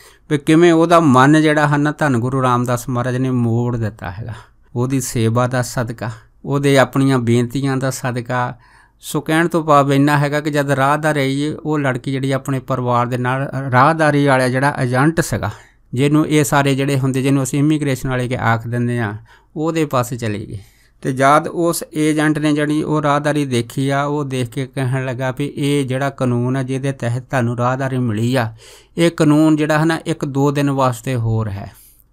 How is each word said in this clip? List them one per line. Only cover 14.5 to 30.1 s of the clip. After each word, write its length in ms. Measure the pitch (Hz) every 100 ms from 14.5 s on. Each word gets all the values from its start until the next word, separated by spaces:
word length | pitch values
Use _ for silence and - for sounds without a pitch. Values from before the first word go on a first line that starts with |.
| 131 143 -
ਏਜੰਟ 380 | 131 127 147 165
ਸੀਗਾ, 300 | - 110 101 - - _ -
ਜਿਹਨੂੰ 320 | 123 143 151 156
ਇਹ 160 | 151
ਸਾਰੇ 300 | 143 147 139 135
ਜਿਹੜੇ 220 | 139 139
ਹੁੰਦੇ, 220 | 135 131
ਜਿਹਨੂੰ 220 | 135 139
ਅਸੀਂ 160 | 127 143
ਇਮੀਗ੍ਰੇਸ਼ਨ 500 | 147 156 143 131 135
ਵਾਲੇ 180 | 127 123
ਕੇ 100 | 123
ਆਖ 300 | 113 117 113
ਦਿੰਦੇ 320 | 120 120 120
ਆ, 160 | 110 107 - _ _ 170
ਉਹਦੇ 300 | 160 165 151
ਪਾਸੇ 320 | 131 120 120
ਚਲੀ 280 | 113 104 -
ਗਈ। 100 | 95 - _ _ _
ਤੇ 80 | 143
ਜਦ 340 | 131 135 151 165
ਉਸ 360 | - 170 160 - 156
ਏਜੰਟ 420 | 151 156 151 151
ਨੇ 120 | 151
ਜਿਹੜੀ 280 | 147 147 151
ਉਹ 180 | - 151
ਰਾਹਦਾਰੀ 440 | 147 143 147 147 139
ਦੇਖੀ 420 | 123 117 - 135
ਆ, 140 | 139
ਉਹ 200 | 147 147
ਦੇਖ 260 | 139 131 120
ਕੇ 160 | 143 131
ਕਹਿਣ 400 | - 127 131 131
ਲੱਗਾ 260 | 127 131 127
ਵੀ 140 | 143 -
ਇਹ 300 | 143 143 131
ਜਿਹੜਾ 240 | 131 139
ਕਾਨੂੰਨ 480 | 139 127 120 123 135
ਆ 60 |
ਜਿਹਦੇ 280 | 127 135 139
ਤਹਿਤ 320 | 135 120 120
ਤੁਹਾਨੂੰ 340 | 120 135 117 120
ਰਾਹਦਾਰੀ 400 | 123 131 135 131
ਮਿਲੀ 360 | 123 107 117 131
ਆ, 160 | 113 - - - _ -
ਇਹ 140 | 170
ਕਾਨੂੰਨ 440 | 170 151 147 156 156
ਜਿਹੜਾ 240 | 151 151
ਹੈ 60 | 160
ਨਾ 140 | 160
ਇੱਕ 200 | -